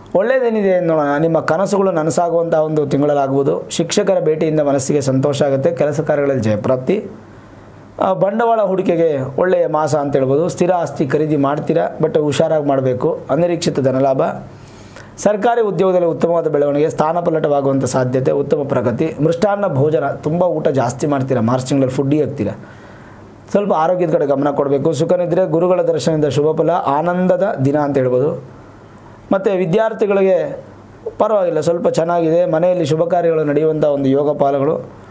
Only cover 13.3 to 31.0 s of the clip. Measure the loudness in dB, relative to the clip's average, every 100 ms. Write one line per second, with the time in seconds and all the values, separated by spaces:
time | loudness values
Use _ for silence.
13.3 | 0 0 0 -2 0 0 2 0 0 -2
14.3 | -4 -14 -20 -20 -20 -20 -20 -18 -2 0
15.3 | 2 2 2 0 2 2 2 2 0 0
16.3 | 0 0 0 2 2 0 0 -2 0 -2
17.3 | 0 0 0 0 0 0 0 0 0 0
18.3 | 0 0 -2 -2 -2 -2 -2 -4 -2 -2
19.3 | 0 -2 0 -2 0 0 0 -2 -4 -4
20.3 | -2 0 0 0 0 -2 -2 -2 0 0
21.3 | 0 0 0 0 0 0 0 0 0 0
22.3 | -4 -6 -8 -14 -20 -20 -20 -20 -20 -20
23.3 | -20 -4 -2 0 0 2 0 0 0 0
24.3 | 0 0 0 0 0 0 0 0 0 0
25.3 | 0 0 2 2 2 0 0 0 0 0
26.3 | 0 0 0 0 0 0 0 0 0 0
27.3 | 0 0 0 0 0 0 0 0 0 0
28.3 | -4 -12 -20 -20 -20 -20 -20 -20 -12 -4
29.3 | -2 0 0 0 0 0 -2 0 2 2
30.3 | 0 -2 -8 -16 -20 -20 -16